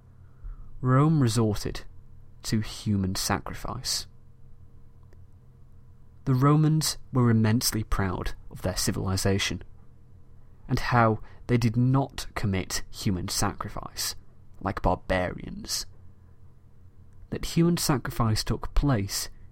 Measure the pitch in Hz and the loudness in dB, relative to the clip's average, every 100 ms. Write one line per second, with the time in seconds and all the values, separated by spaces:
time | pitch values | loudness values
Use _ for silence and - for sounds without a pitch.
0 | - - - - - - - - 127 131 | -20 -20 -20 -14 -12 -12 -12 -4 2 4
1 | 156 156 120 110 110 101 - - - - | 6 6 4 4 2 2 -2 -6 -10 -16
2 | - - - - - 113 107 - 110 101 | -18 -18 -18 -12 -2 0 -2 -4 0 0
3 | 95 95 - 98 - - - 117 - - | 0 -2 -2 -2 -4 -8 -8 -6 -4 -6
4 | - - - - - - - - - - | -6 -16 -20 -20 -20 -18 -18 -18 -20 -20
5 | - - - - - - - - - - | -20 -20 -20 -20 -20 -20 -20 -20 -20 -20
6 | - - - 127 143 151 156 156 - - | -20 -8 0 4 6 6 6 4 0 -4
7 | - 127 120 113 107 117 - 110 110 - | -2 2 6 6 6 4 2 -2 0 0
8 | 95 - - - - - - - - 104 | 0 -2 -4 -6 -10 -6 -4 -2 -2 0
9 | 98 95 101 98 - 87 - - - - | 0 2 2 2 0 -4 -10 -18 -18 -20
10 | - - - - - - - 127 - 120 | -20 -20 -20 -20 -20 -14 -4 -2 2 4
11 | 113 107 - - - 120 117 117 127 135 | 4 2 -4 -10 0 2 4 2 4 2
12 | 135 - - - 104 95 - - - - | 0 -4 -6 -2 0 0 -2 -4 -6 -4
13 | 107 90 98 - 104 - 101 - - - | -2 -2 -2 0 0 -2 -8 -8 -10 -6
14 | - - - - - - 95 - 101 90 | -6 -8 -14 -20 -20 -6 -4 0 0 0
15 | - 92 90 - - - - - - - | 0 0 0 -6 -10 -10 -8 -6 -8 -14
16 | - - - - - - - - - - | -18 -20 -20 -20 -20 -20 -20 -20 -20 -20
17 | - - - 127 - 156 170 170 - 131 | -20 -18 -8 -6 -2 2 4 4 2 0
18 | 139 - 113 107 - 113 - - 143 113 | 0 0 2 2 0 -2 2 4 4 2
19 | 98 - - - - | 0 -4 -6 -10 -18